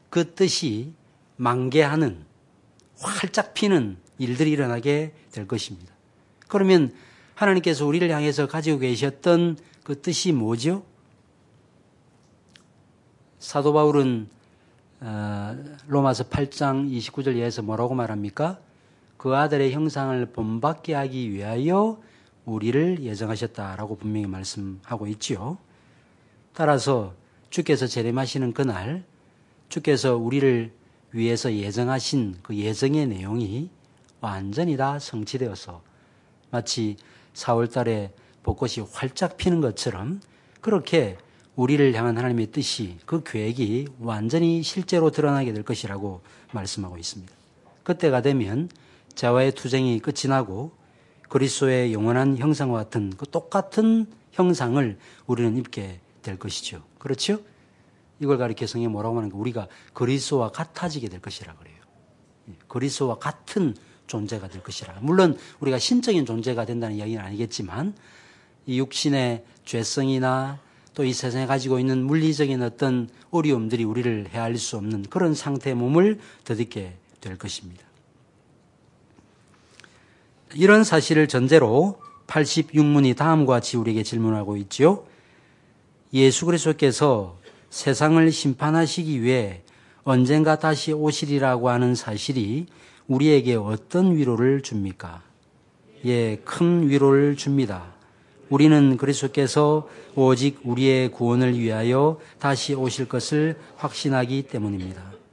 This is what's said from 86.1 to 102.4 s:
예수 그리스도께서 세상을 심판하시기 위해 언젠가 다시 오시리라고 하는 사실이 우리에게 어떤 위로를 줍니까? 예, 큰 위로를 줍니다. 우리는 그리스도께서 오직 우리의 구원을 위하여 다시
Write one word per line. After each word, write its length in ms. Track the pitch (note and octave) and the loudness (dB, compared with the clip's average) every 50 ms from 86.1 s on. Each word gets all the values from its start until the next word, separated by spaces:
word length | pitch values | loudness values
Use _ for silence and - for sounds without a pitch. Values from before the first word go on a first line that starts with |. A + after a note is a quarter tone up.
| - | 2
예수 320 | C3 C3+ C3 B2+ - E3+ | 6 6 6 6 4 2
그리스도께서 920 | E3 E3+ E3 - D#3+ D3+ D3 D3+ C3+ A#2+ - D3+ C#3+ B2+ G#2+ G2 F2+ F2 - - - - _ _ _ | 0 0 2 2 0 2 2 2 2 2 4 2 2 2 2 0 -4 -10 -16 -20 -20 -20 _ _ _
세상을 600 | - - - D3 C3+ - D3+ D#3 D#3+ E3 D#3+ D#3+ | -14 -4 -2 0 2 2 4 4 6 6 6 6
심판하시기 920 | D#3 - - C#3+ B2+ - D3+ D3+ D#3 E3 E3 D#3 - F3+ E3+ D#3 D3+ B2 A2+ | 4 2 0 -2 -2 0 0 0 2 2 2 2 0 -4 -4 -4 -2 0 0
위해 400 | B2 C3 B2+ A2 G2 F#2 F2+ - - _ _ _ _ _ _ _ | 2 2 2 0 -2 -6 -12 -16 -20 _ _ _ _ _ _ _
언젠가 560 | C#3 C3 B2+ B2+ B2 D3 D3+ D#3 D#3 D#3 D#3 | 2 4 4 4 6 4 4 4 4 4 2
다시 320 | D#3+ D#3+ D#3 C#3 - D#3+ | 2 0 0 0 -2 -4
오시리라고 800 | D3+ D3+ D3+ D3+ D3 - E3 C#3+ C#3+ C#3 C3+ C3 B2+ A#2+ A#2+ B2+ | -2 0 0 0 0 -2 -2 -2 0 0 2 2 2 2 2 2
하는 260 | A#2+ B2 B2 B2 B2 | 2 2 2 2 0
사실이 720 | A2+ - - G#2+ G2+ - - C3+ C3 G#2+ G2 A2+ D3 F3 - - - - - - - _ - | 0 -2 -6 -8 -6 -6 -4 -2 -2 -2 -2 -2 -4 -6 -8 -12 -20 -20 -20 -20 -18 _ -2
우리에게 480 | C3 B2+ C#3+ D#3 D3+ C#3 A#2+ B2 A#2+ | 0 2 4 6 6 6 6 4 2
어떤 600 | A2+ G2+ G#2 A2 A2 - - - F3+ F#3 F#3+ F3 | 0 0 -2 -4 -6 -6 -4 0 2 4 4 4
위로를 460 | D#3 C#3+ B2 A#2+ A2 A#2+ C3 C#3 C#3 | 4 2 2 2 2 4 4 2 2
줍니까? 640 | C#3 - A2+ G#2 G2 F#2+ F2+ - - E2+ E2+ F2 - _ _ _ _ _ _ _ _ _ _ _ _ _ - - - | -2 -4 -6 -4 -4 -6 -8 -10 -14 -14 -16 -16 -20 _ _ _ _ _ _ _ _ _ _ _ _ _ -18 -6 -2
예, 300 | B2 B2 A#2+ A#2 A2 G#2+ G#2 - | 0 0 2 0 0 -2 -4 -8
큰 460 | - - - F3 E3+ F3 F3 E3 C#3+ | -10 -2 2 2 4 4 4 4 4
위로를 480 | C#3 C#3 C#3 C#3 C#3 C#3 C#3+ D3 C#3+ C#3 | 4 4 6 6 6 6 6 4 2 0
줍니다. 560 | - C#3+ C#3 C#3 C3 G2+ G2 F2+ F2 F2+ - - _ _ _ _ _ _ _ - - - | -2 0 0 2 0 0 -4 -8 -12 -14 -20 -20 _ _ _ _ _ _ _ -20 -4 0
우리는 480 | C3+ C3+ D3 D#3 D#3 D3 C#3+ C#3 C3 A#2 | 4 6 8 8 8 8 8 6 6 4
그리스도께서 920 | C#3 C3 C#3+ - C#3 C3 - D3+ C#3 B2+ - D3+ D3+ D3 D3+ D3+ D3 - - - - - - | 2 0 0 0 -2 -2 0 0 0 2 2 4 4 4 4 2 0 -4 -12 -20 -20 -6 0
오직 440 | C#3 C3+ C3 C3 A#2+ C3 C#3+ C#3+ - - | 4 6 6 6 4 4 0 -2 -2 -4
우리의 460 | B2+ A#2+ A#2+ C3 C3+ C3 C3 B2+ A#2+ | -4 -2 2 4 4 4 4 2 0
구원을 460 | A2+ - A#2+ A#2+ A#2+ B2 B2+ B2+ B2 A#2+ | -2 0 0 2 4 4 4 2 2 0
위하여 640 | A#2 A2+ A2 A2 A2+ A#2+ B2+ C3+ C#3+ D#3 D#3+ D#3 - - - | 0 0 0 0 0 2 2 4 4 2 2 -2 -6 -18 -12
다시 360 | - | -4